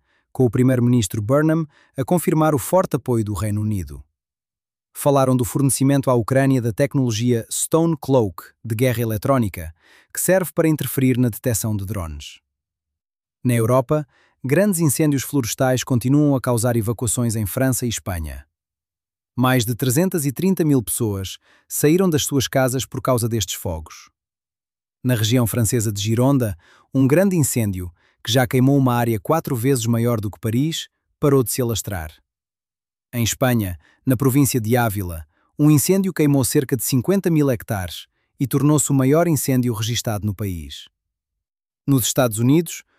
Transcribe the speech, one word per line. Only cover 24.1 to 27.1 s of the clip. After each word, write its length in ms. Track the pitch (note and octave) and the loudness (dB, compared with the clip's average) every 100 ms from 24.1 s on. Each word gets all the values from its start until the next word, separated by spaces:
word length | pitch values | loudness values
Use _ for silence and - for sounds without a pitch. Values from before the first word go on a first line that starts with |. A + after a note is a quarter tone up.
| _ _ _ _ _ _ _ _ _ | _ _ _ _ _ _ _ _ _
Na 100 | B2 | -2
região 320 | A#2+ A2 B2+ A2+ | 0 2 2 0
francesa 460 | - A2 B2 G#2+ | 0 0 0 -2
de 100 | G2+ | -4
Gironda, 560 | G#2 A2+ B2+ C#3 A2+ F#2+ _ _ _ | -2 0 2 2 0 -6 _ _ _
um 140 | C3+ | 0
grande 300 | C3 | 2